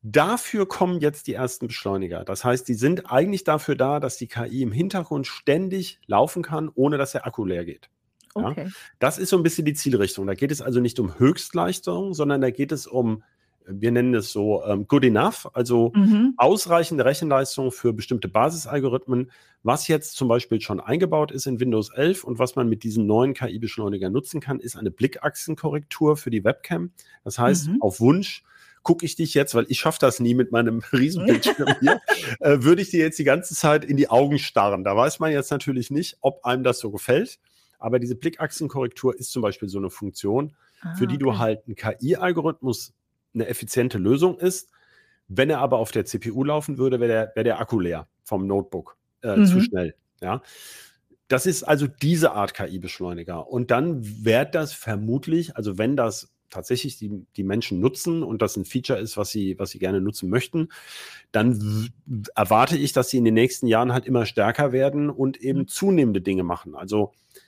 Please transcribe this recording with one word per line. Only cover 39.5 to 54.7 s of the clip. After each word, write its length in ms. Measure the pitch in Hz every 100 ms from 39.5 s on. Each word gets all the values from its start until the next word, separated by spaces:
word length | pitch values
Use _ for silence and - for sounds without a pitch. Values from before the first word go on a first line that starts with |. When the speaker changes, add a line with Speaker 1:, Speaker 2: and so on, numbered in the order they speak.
| 95 101
Speaker 1:
so 80 | 98
eine 140 | 95
Funktion, 640 | - 101 - 98 120 147 _ _ _
Speaker 2:
Ah, 140 | 170 175
Speaker 1:
für 100 | 123
die 140 | 139
du 100 | 135
Speaker 2:
okay. 80 | 107
Speaker 1:
halt 300 | 113 107 -
ein 80 | 104
K-I-Algorithmus 1160 | 110 - 131 175 180 170 156 147 131 113 - _ _ _ _ 117
eine 120 | 113
effiziente 520 | 120 110 - 123 110
Lösung 400 | 92 135 180 -
ist. 320 | 180 180 - _ _ _ _ _ _
Wenn 240 | 98 139
er 80 | 143
aber 180 | 131 123
auf 140 | 113
der 140 | - 101
C 120 | 107
P 140 | 110
U 120 | 110
laufen 360 | 139 151 147 131
würde, 200 | 131 123
wäre 120 | 120
der, 200 | 110 110 -
wär 80 |
der 160 | 113 104
Akku 200 | 110 113
leer 280 | 87 82 76 _
vom 240 | - 101 98
Notebook, 500 | 98 98 90 - - _ _
äh, 220 | 117 107 202
zu 120 | 180
Speaker 2:
Mhm. 40 |
Speaker 1:
schnell. 340 | 233 98 87 - _ _
Ja? 200 | 90 117 - - - - - _ _ _ _
Das 180 | 131 180
ist 180 | 170
also 220 | - 151 143
diese 440 | - 143 170 160
Art 220 | 104 101 -
K-I-Beschleuniger. 920 | 92 92 87 - 90 87 85 85 -
Und 220 | 123 120
dann 300 | 123 165 151 107 107 110
wird 300 | 113 147 170
das 180 | 151